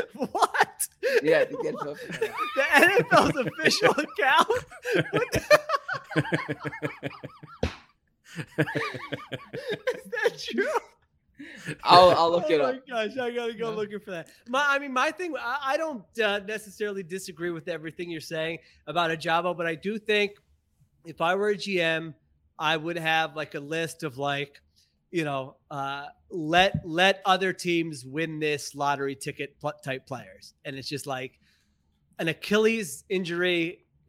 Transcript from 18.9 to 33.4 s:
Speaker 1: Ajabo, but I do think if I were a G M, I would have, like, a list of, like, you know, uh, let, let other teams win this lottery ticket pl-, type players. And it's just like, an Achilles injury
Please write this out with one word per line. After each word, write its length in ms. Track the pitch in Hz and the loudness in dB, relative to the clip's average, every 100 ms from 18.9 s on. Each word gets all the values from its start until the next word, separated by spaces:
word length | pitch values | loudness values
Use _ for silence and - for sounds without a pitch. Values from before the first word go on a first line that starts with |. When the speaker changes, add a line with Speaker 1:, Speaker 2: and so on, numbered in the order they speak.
| 156 165 | 0 0
Speaker 1:
Ajabo, 460 | 160 165 165 175 170 | 0 0 0 0 -2
but 100 | 165 | -4
I 100 | 165 | -4
do 220 | 196 220 | -4 -4
think 360 | - 208 202 202 _ _ _ _ _ _ 165 | 0 2 2 -4 _ _ _ _ _ _ -12
if 160 | 143 | -2
I 140 | 165 190 | 2 2
were 140 | 208 | 2
a 80 | 208 | -2
G 240 | 202 185 | -2 0
M, 320 | 165 160 160 - _ _ _ - | 2 0 -4 -12 _ _ _ -2
I 180 | 156 160 | 0 0
would 220 | 160 170 | -2 -2
have, 380 | 160 160 160 151 | 2 2 2 -4
like, 200 | 147 156 | -8 -8
a 40 | |
list 440 | 143 160 165 - | -6 -4 -4 -4
of, 140 | 156 123 | -8 -4
like, 440 | 139 139 143 - _ _ _ _ _ | -2 -2 -4 -12 _ _ _ _ _
you 120 | 175 | -2
know, 320 | 151 139 135 - - | -2 -2 -6 -12 -12
uh, 360 | 143 139 139 147 - - | -8 -6 -6 -10 -18 -12
let, 520 | 180 156 170 196 - 175 | -8 4 6 6 2 -2
let 360 | 160 190 190 196 | 4 4 4 2
other 280 | 185 190 | 2 2
teams 520 | - 180 170 165 143 127 | -2 -2 0 -2 -6 -8
win 340 | 143 160 156 | -6 -4 -2
this 360 | 151 147 - 143 | -2 -2 -6 -4
lottery 400 | 143 139 139 139 | 0 0 -2 -6
ticket 440 | 147 131 139 _ | -8 -8 -10 _
pl-, 140 | 147 147 | -8 -8
type 220 | 147 131 - | -8 -8 -8
players. 480 | 123 98 98 - _ 151 | -12 -12 -20 -20 _ -12
And 100 | 135 | -10
it's 140 | 127 | -8
just 180 | 143 147 | -8 -8
like, 320 | 127 131 _ _ _ _ _ _ _ _ - | -8 -10 _ _ _ _ _ _ _ _ -6
an 80 | 165 | -4
Achilles 800 | 156 - 208 220 226 175 - - | -4 0 4 4 2 -4 -10 -4
injury 800 | 190 170 170 | -4 -2 0